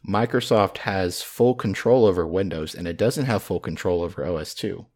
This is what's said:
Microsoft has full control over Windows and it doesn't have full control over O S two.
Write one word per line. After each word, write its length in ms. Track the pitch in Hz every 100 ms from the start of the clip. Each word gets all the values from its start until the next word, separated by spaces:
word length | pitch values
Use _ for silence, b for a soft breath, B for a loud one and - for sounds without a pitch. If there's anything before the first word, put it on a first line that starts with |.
| -
Microsoft 720 | 101 117 123 - 113 98 -
has 420 | - 98 90 -
full 320 | - - 120
control 520 | 123 107 92 117 127 107
over 200 | 87 80
Windows 480 | 90 98 80 78
and 140 | - 85
it 100 | 82
doesn't 280 | 110 151 131
have 180 | 104
full 160 | - 90
control 420 | - 80 95 87
over 240 | 85 - 73
O 120 | 82
S 160 | 78
two. 340 | - 107 - 101